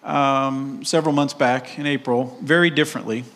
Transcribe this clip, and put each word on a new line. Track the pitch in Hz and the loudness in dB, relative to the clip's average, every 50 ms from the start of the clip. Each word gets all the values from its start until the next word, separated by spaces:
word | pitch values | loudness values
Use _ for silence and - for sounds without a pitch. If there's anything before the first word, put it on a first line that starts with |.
| - | -6
um, | 156 147 143 143 139 135 135 135 135 135 135 135 139 135 - 139 | -2 0 2 2 2 2 2 0 -2 -2 -4 -6 -8 -10 -10 -6
several | - - 165 156 160 147 | 0 0 0 2 2 2
months | 143 143 135 - | 2 0 0 0
back | - 143 123 127 131 127 - - - | 0 2 2 2 0 -2 -8 -12 -6
in | 147 | -4
April, | 147 143 131 - - 123 120 131 127 - - | -2 -2 -2 0 0 0 0 0 -2 -8 -12
very | - 135 160 170 175 170 | 0 2 4 4 4 4
differently. | 151 147 151 147 - 123 - 110 110 117 127 - - | 4 2 0 0 0 -10 -6 -4 -6 -6 -6 -10 -18